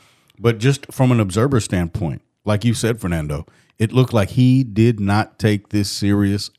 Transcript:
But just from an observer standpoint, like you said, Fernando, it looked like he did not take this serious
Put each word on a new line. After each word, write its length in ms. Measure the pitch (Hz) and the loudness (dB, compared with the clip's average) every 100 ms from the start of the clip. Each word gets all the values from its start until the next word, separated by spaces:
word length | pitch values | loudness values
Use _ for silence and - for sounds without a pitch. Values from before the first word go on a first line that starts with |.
| _ _ _ - | _ _ _ -4
But 180 | 113 107 | -2 0
just 340 | 127 139 - | 0 -2 -4
from 220 | - 127 | -2 2
an 80 | 120 | 2
observer 400 | 98 98 139 123 | 0 0 0 0
standpoint, 640 | - 92 85 - 82 - - _ 104 | -2 -4 -4 -4 -6 -8 -14 _ -4
like 180 | 104 | 0
you 80 | 120 | 0
said, 260 | 110 - 113 | 0 -2 -2
Fernando, 460 | 175 82 73 71 - _ _ - | -4 -4 -4 -8 -10 _ _ -4
it 140 | 110 | 0
looked 220 | 123 123 | 2 2
like 160 | 113 95 | 0 0
he 340 | 127 127 131 | 2 4 4
did 340 | 120 101 117 107 | 2 2 2 2
not 400 | 98 104 - - | 0 0 -2 -2
take 300 | 110 104 - | 0 0 -2
this 220 | 104 98 | -4 -4
serious 600 | - 101 101 98 101 - | -2 0 2 0 -2 -8